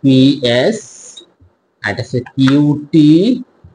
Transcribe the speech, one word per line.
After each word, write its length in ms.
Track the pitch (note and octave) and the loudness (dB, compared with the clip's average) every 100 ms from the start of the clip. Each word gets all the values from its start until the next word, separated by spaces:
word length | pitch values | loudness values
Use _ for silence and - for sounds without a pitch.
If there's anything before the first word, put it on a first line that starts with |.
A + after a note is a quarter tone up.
পি 380 | C#3 C3 C3 C#3 | 2 2 2 2
এছ, 360 | A#2+ A#2+ D3+ A3+ - - - - _ _ _ _ _ _ | -2 -2 -2 -4 -12 -20 -20 -20 _ _ _ _ _ _
এটা 180 | G#2 G2+ | -10 -10
হৈছে 180 | - B2+ | -8 -8
কিউ 680 | B2 - C3+ C#3 D3 C#3+ - | -8 -2 0 2 0 -2 -2
টি, 520 | D#3+ D3+ D#3+ G#3 B3 - _ - | 2 4 4 2 -4 -8 _ -20